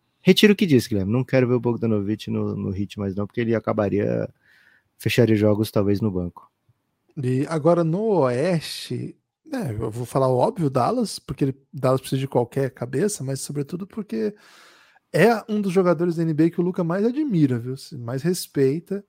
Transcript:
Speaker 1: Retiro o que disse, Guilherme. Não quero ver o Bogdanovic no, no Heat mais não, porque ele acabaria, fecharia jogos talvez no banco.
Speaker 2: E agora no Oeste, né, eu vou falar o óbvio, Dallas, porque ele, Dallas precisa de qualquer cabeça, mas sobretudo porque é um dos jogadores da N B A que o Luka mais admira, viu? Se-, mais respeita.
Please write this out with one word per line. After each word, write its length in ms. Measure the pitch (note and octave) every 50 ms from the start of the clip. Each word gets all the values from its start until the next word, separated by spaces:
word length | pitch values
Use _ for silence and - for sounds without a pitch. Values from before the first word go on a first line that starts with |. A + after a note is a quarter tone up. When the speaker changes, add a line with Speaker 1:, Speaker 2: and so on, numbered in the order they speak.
| _ _ _ _
Speaker 1:
Retiro 320 | - F3+ F#3+ - - G#3
o 40 | G3+
que 80 | - G#3+
disse, 240 | E3+ C3+ A#2 - -
Guilherme. 240 | G#2+ G2 F#2+ G2
Não 120 | A2+ C3 B2
quero 240 | - C#3+ C3 B2 A#2
ver 60 | B2+
o 60 | A#2+
Bogdanovic 680 | A#2 B2 A#2 - A#2+ A2+ G#2+ G#2 G2 G2+ G#2+ G#2 - A2+
no, 240 | A2+ G#2+ G#2+ G#2 G#2
no 220 | G#2 G2 G2+ G2
Heat 240 | G2 G2+ - - G#2+
mais 160 | G2+ G2 F2+
não, 100 | G2+ G#2
porque 140 | - - B2
ele 120 | A#2 A2+
acabaria, 800 | A2+ G#2+ - A2 A2 G#2+ G#2 G2 F#2+ G2+ G#2+ A#2 - - - - - _ _ _ _ _ _ _ _ _ _ _ _
fecharia 380 | - - A2+ - B2+ A#2+ A2 A2
jogos 380 | G#2 G#2+ G#2+ G#2 G#2 A2 -
talvez 280 | - A2 G2 G2+ G2+ F#2+
no 120 | A2 G#2+
banco. 400 | F2+ F2+ F2 F2 - - - _ _ _ _ _ _ _ _ _ _ _ _ _ - D#3
Speaker 2:
E 240 | B2 B2+ B2+ C3 D3 -
agora 340 | E3 D#3 C3+ E3+ F3 E3+
no 200 | E3+ D#3+ D#3+ G3 A3 A3+ G3+ E3
Oeste, 960 | C3+ B2+ A#2+ B2+ D3+ F#3+ F3 D#3 - - - - - - B2 A#2+ B2 - - _ _ _ _ _ _
né, 300 | - C#4+ B3+ G3 B2+ G#2
eu 140 | A2 B2 A#2
vou 160 | G#2+ A#2+ B2
falar 220 | - - C3+ C3+ C3
o 80 | B2+
óbvio, 340 | B2 C#3 - - F#3 D#3+ C#3
Dallas, 480 | C3 B2+ A#2+ D#3 A3+ B3+ A3 - - -
porque 280 | _ - C3+ - D3
ele, 100 | C3+ C3 _ _ _
Dallas 280 | - C#3 B2+ B2+ C3 C3
precisa 200 | - - C#3 C3
de 80 | C3+ -
qualquer 420 | - C3 A#2+ - - C#3 C#3 B2
cabeça, 540 | - - B2 B2 C3 C3+ G3 G#3 - - C3
mas 160 | C3+ C3+ C3
sobretudo 480 | - - C#3 D3 C#3 - F3+ E3+ G3+ -
porque 480 | - A3 G3+ - A3+ A3 G#3+ G#3 G#3 - _ - - - - - - _ _ _ _ _ _ _
é 300 | - D3 F3+ A#3 A#3 G#3 - -
um 120 | G#3 G#3+
dos 120 | G3 G3
jogadores 420 | E3+ F#3+ F3+ F3+ E3 D3+ F3 F3+ D#3+
da 80 | E3+
N 100 | E3 D#3+
B 120 | D#3 C#3+ E3
A 60 | E3+
que 100 | - -
o 40 | F3
Luka 200 | F#3 F3 - F3
mais 200 | D#3+ E3+ G3 G#3
admira, 540 | A#3+ B3 D4 D#4 C#4+ G3 E3 D3 B2+ B2+ A#2
viu? 180 | A#2 B2+ C3
Se-, 220 | C#3 - - D#3+ B2
mais 240 | A#2 A#2 C3 C3+
respeita. 840 | - F3 F#3 - - - - D3 C3+ C3 C#3+ E3+ - - F#3+ G3+ -